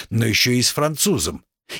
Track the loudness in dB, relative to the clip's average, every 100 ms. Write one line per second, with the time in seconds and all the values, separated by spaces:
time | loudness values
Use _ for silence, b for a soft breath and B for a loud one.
0 | B 0 2 2 2 2 0 0 -2 0
1 | 0 0 0 -6 -12 _ -16 B